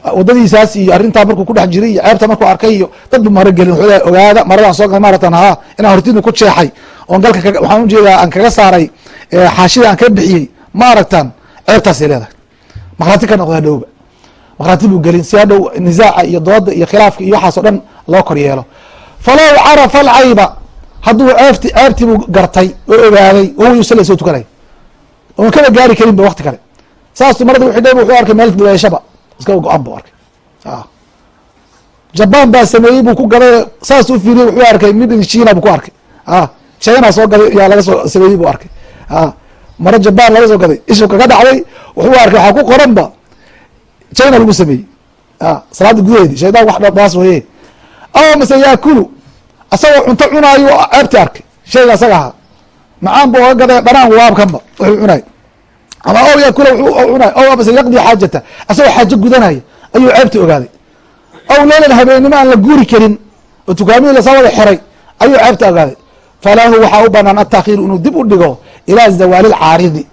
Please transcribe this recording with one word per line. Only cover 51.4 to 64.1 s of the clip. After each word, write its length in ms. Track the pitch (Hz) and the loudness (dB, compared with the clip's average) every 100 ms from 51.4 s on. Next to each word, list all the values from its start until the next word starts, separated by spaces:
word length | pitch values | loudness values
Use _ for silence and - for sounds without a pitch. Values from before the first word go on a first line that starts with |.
| - _ _ | -20 _ _
shayga 280 | 254 247 | 0 2
asaga 220 | 208 240 180 | 2 2 0
ahaa. 180 | 131 - _ _ _ _ _ _ | -2 -14 _ _ _ _ _ _
Macaan 260 | 170 247 277 | -4 0 0
buu 80 | 254 | 2
uga 160 | 247 247 | 2 2
gaday, 260 | 254 247 | 2 2
dhanaan 300 | 226 269 247 | 2 2 4
waabkanba, 460 | 220 233 202 196 139 _ _ | 4 2 2 -2 -4 _ _
wuxuu 180 | 190 208 | -2 0
cunaay. 200 | 208 151 - _ _ _ _ _ _ - - | 0 -2 -4 _ _ _ _ _ _ -12 -4
Ama 140 | 208 | 0
aw 200 | 294 294 | 2 2
yaakula 300 | 277 - 277 | 0 2 0
wuxuu 320 | 247 277 - | 0 -2 0
u 80 | 240 | -2
cunaay, 180 | 262 220 - | 0 0 2
aw 200 | 269 254 | 0 0
mase 140 | 220 | 0
yaqdi 240 | 247 240 240 | 0 0 0
xaajata, 420 | - 226 190 156 - - - | 0 0 -2 -6 -12 -20 -6
asagoo 240 | 208 277 - | 0 0 2
xaajo 200 | 214 220 | 0 0
gudanaya 420 | 226 254 202 139 - _ _ | 0 0 0 -4 -12 _ _
ayuu 160 | - 254 226 | 0 2 2
ceebtii 240 | 254 214 | 0 0
ogaaday. 300 | 170 147 123 _ _ _ _ _ _ - - | -2 -2 -6 _ _ _ _ _ _ -20 -2
Aw 120 | 277 294 | 0 2
leylan, 260 | 302 302 240 | 2 2 2
habeenimo 380 | 254 262 269 285 | 2 2 2 2
aan 120 | 269 | 2
la 60 | 240 | 2
guuri 300 | 208 294 226 | 2 2 2
karin, 320 | 226 214 208 - _ _ _ - | 2 0 -2 -12 _ _ _ -10
oo 60 | |
dukaamihii 400 | 180 202 233 285 | -4 0 2 2